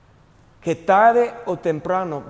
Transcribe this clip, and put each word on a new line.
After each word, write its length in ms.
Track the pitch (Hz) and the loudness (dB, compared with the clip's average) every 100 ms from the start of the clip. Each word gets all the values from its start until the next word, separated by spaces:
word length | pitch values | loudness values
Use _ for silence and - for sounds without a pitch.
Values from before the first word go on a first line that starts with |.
| _ _ _ _ _ _ - | _ _ _ _ _ _ -6
que 100 | 160 | -6
tarde 560 | - 190 226 233 240 - - | 2 4 6 4 0 -4 -8
o 120 | 175 | -6
temprano 680 | 175 156 165 185 185 147 135 | -4 -4 -2 -4 -4 -8 -8